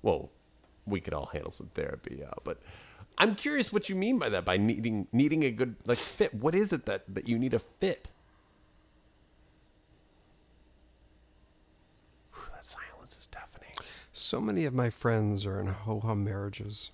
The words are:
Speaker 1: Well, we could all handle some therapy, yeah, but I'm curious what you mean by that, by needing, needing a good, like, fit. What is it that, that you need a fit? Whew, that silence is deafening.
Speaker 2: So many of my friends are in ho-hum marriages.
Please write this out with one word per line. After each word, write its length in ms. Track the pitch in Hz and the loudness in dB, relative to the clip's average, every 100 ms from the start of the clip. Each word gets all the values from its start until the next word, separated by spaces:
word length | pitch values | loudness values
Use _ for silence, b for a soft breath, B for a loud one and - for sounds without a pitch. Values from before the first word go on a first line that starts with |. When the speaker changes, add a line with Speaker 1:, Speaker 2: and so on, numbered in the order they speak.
Speaker 1:
Well, 280 | 104 76 65 _ _ _ _ - - | 2 0 -2 _ _ _ _ -14 -4
we 140 | 101 | -4
could 140 | - | -2
all 120 | 73 - | -6 -4
handle 240 | 73 - | -8 -8
some 200 | - - | -12 -10
therapy, 420 | - 71 71 - 65 | -6 -4 -6 -10 -10
yeah, 120 | 71 - | -10 -10
but 160 | - - B B B B B - | -8 -10 B B B B B 2
I'm 180 | 208 202 | 2 2
curious 360 | 294 294 - | -2 0 0
what 160 | 202 202 | -2 0
you 60 | |
mean 240 | 190 208 254 | 0 2 2
by 100 | 131 | 2
that, 140 | 98 | 0
by 120 | 90 92 | 2 4
needing, 480 | 107 113 113 107 92 | 4 2 0 -2 2
needing 320 | 117 147 160 | 4 6 4
a 60 | 139 | 2
good, 260 | 110 123 107 - | 2 -2 -2 0
like, 100 | 120 | 0
fit. 360 | - - 202 | 0 0 0
What 200 | 104 135 | 2 2
is 180 | 180 208 | 4 2
it 100 | 151 110 | 0 0
that, 180 | 98 - | -4 -4
that 180 | 98 - | -6 0
you 100 | 117 | 2
need 160 | 127 | 2
a 40 | 117 | 0
fit? 520 | - - 190 151 - - _ _ _ _ _ _ _ _ _ _ _ _ _ _ _ _ _ _ _ _ _ _ _ _ - - - _ _ - _ _ _ _ _ _ _ _ _ _ _ | -2 -2 -2 -2 -8 -20 _ _ _ _ _ _ _ _ _ _ _ _ _ _ _ _ _ _ _ _ _ _ _ _ -20 -20 -20 _ _ -20 _ _ _ _ _ _ _ _ _ _ _
Whew, 80 | - - | -16 -12
that 120 | - - | -12 -14
silence 500 | - - - - - | -14 -14 -16 -20 -20
is 80 | - | -16
deafening. 420 | - - - - - B B B | -16 -16 -18 -14 -14 B B B
Speaker 2:
So 280 | - - - | -6 -2 0
many 240 | 214 190 151 | 2 2 2
of 80 | |
my 160 | 127 120 | 4 2
friends 560 | - 120 113 104 101 101 | 4 4 4 4 2 -2
are 120 | 95 | -2
in 80 | 95 | -2
ho-hum 540 | 95 104 107 110 104 | -2 -2 -2 0 0
marriages. 680 | 101 98 101 98 104 104 - | 0 -2 -4 -6 -8 -8 -10